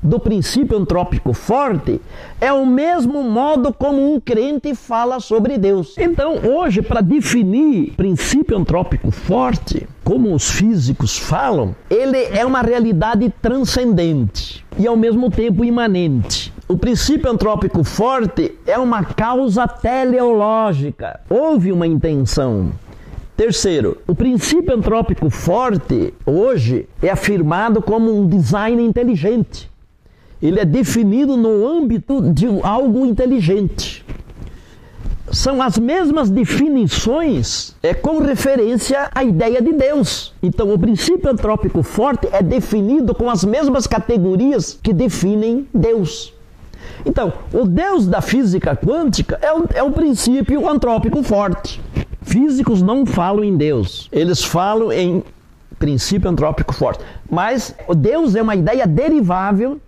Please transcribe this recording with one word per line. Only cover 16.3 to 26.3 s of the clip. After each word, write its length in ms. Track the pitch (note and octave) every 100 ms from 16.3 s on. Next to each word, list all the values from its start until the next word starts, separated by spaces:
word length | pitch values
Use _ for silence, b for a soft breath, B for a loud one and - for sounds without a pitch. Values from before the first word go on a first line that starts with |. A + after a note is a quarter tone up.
| - - - -
O 80 | F3
princípio 540 | A#3 A3+ - D4+ C#4
antrópico 520 | A3+ G3 G#3+ F#3+ F3+
forte 720 | D3 - A3+ C4 G#3+ - D3+ - -
é 120 | G#3+
uma 240 | B3+ A#3
causa 640 | F3 - A3 B3+ C4+ G3 A#3+
teleológica. 1500 | - A3 B3+ C4 B3+ B3 A3+ G#3 A3 A3 D#3 C#3+ - F2+ - -
Houve 440 | A3 D#4 D4+ F3+
uma 140 | F3+ E3+
intenção. 840 | D#3+ E3 D3 C3 - C3+ G#2+ F#2 - B B B B B -
Terceiro, 560 | A3+ G3+ G3+ D#3+ G#2 - -
o 80 |
princípio 600 | F3+ B3+ B3 - D#4+ E4+
antrópico 560 | B3 G3+ A3+ A3+ F#3 D#3
forte, 840 | - - F#3+ B3+ G3 - B2+ E2+ -
hoje, 600 | -